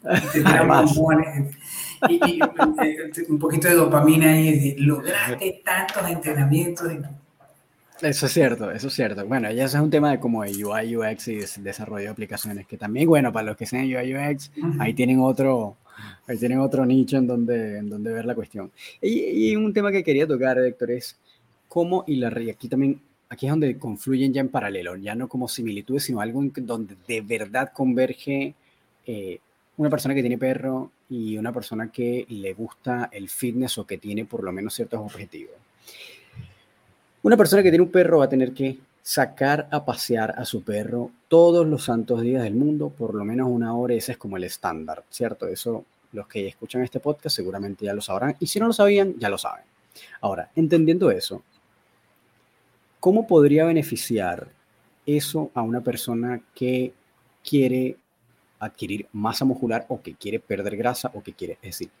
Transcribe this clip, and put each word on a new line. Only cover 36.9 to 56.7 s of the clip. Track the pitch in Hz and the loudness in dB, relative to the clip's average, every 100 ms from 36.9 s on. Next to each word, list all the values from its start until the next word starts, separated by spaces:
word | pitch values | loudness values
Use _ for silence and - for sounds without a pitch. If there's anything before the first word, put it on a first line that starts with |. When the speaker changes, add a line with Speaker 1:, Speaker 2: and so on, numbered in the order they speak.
| _ _ _ | _ _ _
Speaker 2:
Una | 208 220 | 4 6
persona | 180 196 | 6 6
que | 185 | 6
tiene | 165 | 6
un | 180 | 6
perro | 180 170 165 | 4 6 4
va | 135 | 4
a | |
tener | 135 127 | 2 0
que | 131 135 131 _ _ | -2 -6 -6 _ _
sacar | - - 127 - 135 151 - | -4 -2 -2 0 0 0 -2
a | 147 | -4
pasear | 147 - - 117 110 - | -4 -6 -2 0 0 -6
a | 120 | -8
su | 110 | -8
perro | 101 104 104 120 120 _ _ | -6 -6 -4 -6 -8 _ _
todos | 165 170 170 156 | 8 8 8 4
los | 151 | 0
santos | - 117 113 117 | -2 -2 0 0
días | 120 131 | 2 0
del | 110 110 | 0 0
mundo, | 147 151 147 | 0 0 -4
por | - 113 104 | -6 -6 -4
lo | 104 | -4
menos | 120 127 | -2 0
una | 120 113 117 | 0 -2 -2
hora, | 123 | -2
y | 117 | -2
ese | - | -4
es | 120 | -10
como | 104 95 | -10 -8
el | 90 | -8
estándar, | - 92 80 78 76 _ | -6 -8 -8 -10 -14 _
¿cierto? | - 113 107 90 | -6 -6 -4 -8
Eso, | 95 120 110 - _ _ | -6 -6 -8 -10 _ _
los | 104 101 | -16 -10
que | 110 98 | -8 -8
escuchan | - 113 123 | -10 -8 -6
este | 123 127 | -4 -4
podcast | 147 147 156 113 | -4 -4 -4 -6
seguramente | 92 95 101 98 101 | -6 -8 -10 -8 -6
ya | |
lo | 101 | -6
sabrán, | - 95 135 - | -6 -4 -4 -4
y | - | -6
si | 208 | -2
no | 226 | 0
lo | |
sabían, | 226 202 202 196 170 | 4 4 6 2 -2
ya | 101 | -4
lo | 98 | -4
saben. | - - _ _ _ - - - | -6 -10 _ _ _ -20 -20 -8
Ahora, | 101 90 - - | -6 -6 -4 0
entendiendo | 160 170 156 175 160 | 2 4 4 4 2
eso, | 101 - - _ _ _ _ _ _ _ _ _ _ _ _ _ _ _ _ | 2 -4 -12 _ _ _ _ _ _ _ _ _ _ _ _ _ _ _ _
¿cómo | 180 214 226 | 2 2 6
podría | 165 147 151 165 | 6 8 6 4
beneficiar | 165 143 113 - 110 90 87 - _ _ _ _ _ - | 2 0 -6 -4 -2 -2 -6 -12 _ _ _ _ _ -2
eso | 147 143 160 151 | -2 -2 -6 -4
a | 127 | -4
una | 113 120 | -2 -2
persona | 120 117 - 117 120 120 _ - | -4 -6 -4 -4 -4 -6 _ -6
que | 127 | -2